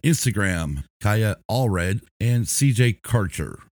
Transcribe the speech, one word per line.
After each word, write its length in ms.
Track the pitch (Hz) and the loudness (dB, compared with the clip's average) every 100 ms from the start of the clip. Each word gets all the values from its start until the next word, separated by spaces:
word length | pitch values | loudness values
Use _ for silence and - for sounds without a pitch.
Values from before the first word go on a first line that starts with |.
Instagram, 800 | 156 156 127 104 98 87 78 69 - _ | 0 0 0 0 0 -2 -2 -6 -8 _
Kaya 360 | 104 110 107 - - | 0 2 0 -2 -4
Allred 520 | 120 120 92 90 113 - - | -2 0 0 0 -2 -6 -4
and 260 | 113 120 107 | 0 0 0
C 240 | - 139 | 2 2
J 220 | 117 123 | 4 2
Karcher. 680 | - - 120 92 - 60 50 - | 0 -2 -2 0 -4 -10 -12 -20